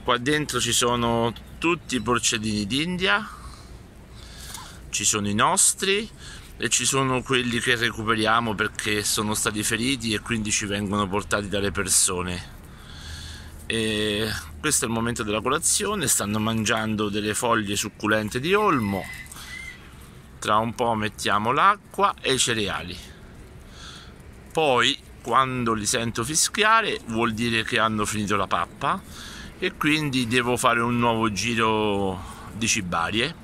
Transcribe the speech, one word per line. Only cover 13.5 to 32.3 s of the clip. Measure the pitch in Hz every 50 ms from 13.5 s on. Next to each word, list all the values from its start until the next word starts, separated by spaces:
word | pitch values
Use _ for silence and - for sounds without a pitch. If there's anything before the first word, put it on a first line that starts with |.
| - - -
E | - - 113 110 110 107 107 107 107 104 104 110 110 104 - - - - -
questo | - 151 143 - -
è | 113
il |
momento | 117 113 117 117 120 117
della | 117 104 104 110
colazione, | 98 127 139 165 - - - - 208 196 214 202 147
stanno | 104 - - 107 101 104 110
mangiando | 107 110 113 113 107 104 120 110 110 110 113 104 107 104
delle | 101 107 104 107
foglie | 104 - 123 120 117 110 104 98 101
succulente | 95 - 104 - - - 107 107 107 107 104 - 123
di | 135 170
olmo. | 190 208 214 202 165 127 107 101 101 95 82 - - - - - - - - - - - - - - - - - - - - - - - - - - -
Tra | - 107 107
un | 107 113 117 110
po' | - 123 117 113
mettiamo | 110 107 107 - - - 110 98 104 107 113
l'acqua | 135 151 175 196 208 208 - - - - 196 196 - -
e | - 117 135
i | 120
cereali. | - 131 117 110 104 92 80 76 85 90 - - - - - - - - - - - - - - - - - - - - - - - - - - - - - - - -
Poi, | - 160 156 143 127 120 117 131 143 - - - - -
quando | - 123 117 135 131 127 127 127 120 113
li | 110 110 101
sento | - - 123 117 117 - 123
fischiare, | 117 135 156 156 - - - 226 208 220 226 226 214 165 117 - -
vuol | - 113 110 117 117
dire | 110 107 120 120 113 113
che | 110 - 123 113
hanno | 107 110 110 107 107
finito | 101 107 107 107 92 104
la | 101 95
pappa | - - 87 87 - - - 143 147 180 196 - - - - - - - - - - - -
e | 180 180 -
quindi | - - 147 151 156 151 143 127 131 123
devo | 110 120 127 120 123 123 117
fare | - 123 117 117
un | 117 120 120 120
nuovo | 120 117 113 110 113 113
giro | 104 92 101 120 120 110 113 110 110 107 107 104 101 98 98 95 92 90 90 -